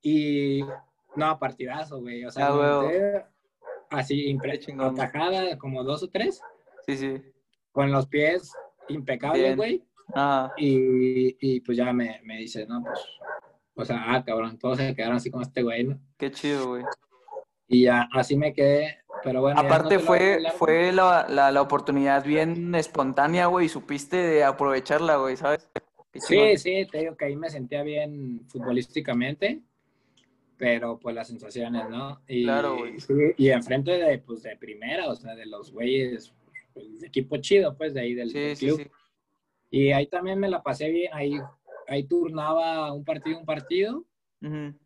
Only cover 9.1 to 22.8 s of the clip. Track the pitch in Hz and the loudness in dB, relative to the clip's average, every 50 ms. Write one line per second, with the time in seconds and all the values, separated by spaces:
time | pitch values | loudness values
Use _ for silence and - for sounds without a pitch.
9.1 | 131 120 127 143 - 135 135 135 135 131 214 226 302 359 - _ _ _ _ - | -6 -4 -2 0 2 4 4 2 2 2 0 -2 -2 -4 -6 _ _ _ _ -8
10.1 | - 139 139 143 139 135 131 131 - - 151 139 135 131 131 131 127 127 127 127 | -2 0 2 2 2 2 0 -2 -4 -2 2 2 4 4 4 4 4 4 4 2
11.1 | 127 127 127 127 127 _ - 135 131 123 - - 120 120 123 123 123 123 120 117 | 2 2 2 2 0 _ -2 0 0 0 -2 -2 0 0 0 0 0 0 -2 -2
12.1 | 110 - _ 110 110 110 110 110 - 113 107 110 117 120 117 - - - - - | -6 -12 _ -14 -12 -10 -10 -10 -8 -10 -8 -8 -8 -8 -6 -6 -8 -8 -10 -12
13.1 | - _ - - - - _ - _ _ _ _ _ - 110 - 120 117 113 117 | -18 _ -12 -12 -12 -12 _ -20 _ _ _ _ _ -10 -6 -4 -4 -4 -2 -2
14.1 | 123 127 123 - 110 113 113 113 113 - - 127 131 127 135 135 131 131 113 117 | -2 -2 -2 -2 -4 -4 -4 -6 -8 -6 -4 -2 -2 0 -2 -2 -2 -4 -2 -2
15.1 | 123 123 120 131 131 127 123 - _ 131 120 117 117 117 123 135 139 - - _ | -2 -2 -2 -4 -6 -6 -8 -6 _ -2 -2 -2 0 0 -2 -2 -4 -6 -10 _
16.1 | _ _ 143 139 139 - - 147 147 139 131 127 123 123 123 123 - _ _ _ | _ _ -8 -8 -6 -4 -4 -2 -2 -2 -2 -4 -4 -6 -6 -8 -8 _ _ _
17.1 | _ _ _ - - - - _ _ _ _ _ 123 123 123 123 123 120 120 - | _ _ _ -16 -16 -16 -16 _ _ _ _ _ 6 6 8 8 6 4 2 0
18.1 | - 131 127 - 143 139 151 151 139 - 139 139 143 143 151 151 147 _ _ _ | 0 0 0 2 2 2 2 0 2 4 4 6 6 4 2 0 -6 _ _ _
19.1 | - - - 135 127 131 131 139 143 151 147 139 156 156 151 - 202 185 160 165 | -12 -8 -4 -2 0 2 2 4 4 4 4 6 6 4 6 4 4 4 6 4
20.1 | 180 175 180 196 202 165 160 165 165 - 170 160 156 165 175 180 185 185 185 185 | 4 6 6 4 4 2 0 -2 0 2 4 4 6 4 4 4 4 6 6 8
21.1 | 175 165 - - - 139 139 139 135 139 143 139 143 143 - - 139 139 139 139 | 6 6 4 2 4 6 6 6 6 4 4 4 2 0 0 0 0 2 4 4
22.1 | 139 139 139 147 147 156 160 165 170 170 170 175 175 165 | 4 2 2 2 2 2 2 2 0 -2 -4 0 0 0